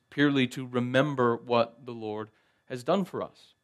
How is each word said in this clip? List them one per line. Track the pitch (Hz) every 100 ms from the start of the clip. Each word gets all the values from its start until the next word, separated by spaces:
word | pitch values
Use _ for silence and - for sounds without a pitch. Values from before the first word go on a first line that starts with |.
| _
purely | - 147 139 127
to | 139 127
remember | 123 123 127 147 135 120 117
what | 123 120 113 - 127
the |
Lord | 117 110 107 110 _ _ _ -
has | 127
done | 120 190 180
for | 123
us. | 90 _ - _